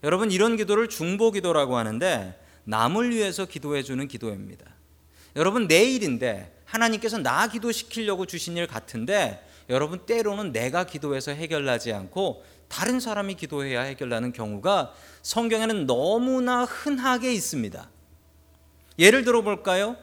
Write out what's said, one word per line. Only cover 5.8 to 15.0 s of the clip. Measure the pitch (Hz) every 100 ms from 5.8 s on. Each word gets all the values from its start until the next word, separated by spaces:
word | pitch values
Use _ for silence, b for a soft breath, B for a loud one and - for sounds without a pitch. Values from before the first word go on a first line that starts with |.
일인데 | 240 254 196 120 123 101 95 - -
하나님께서 | 220 233 220 226 226
나 | 131 131 220
기도시키려고 | 220 233 226 - 226 220 190 180
주신 | 180 - 170
일 | 170
같은데 | 113 - 117 117 202 139 98 B B B
여러분, | 127 151 180 -
때로는 | 233 214 202 202
내가 | 110 123 160
기도해서 | 180 151 147 135 135
해결나지 | 143 160 156 139 120 113
않고 | 107 95 185 190 - B B _
다른 | - 202 247
사람이 | 247 208 196 190
기도해야 | 151 147 139 123
해결나는 | 135 131 127 117 123
경우가 | 120 110 104 143 196 135 B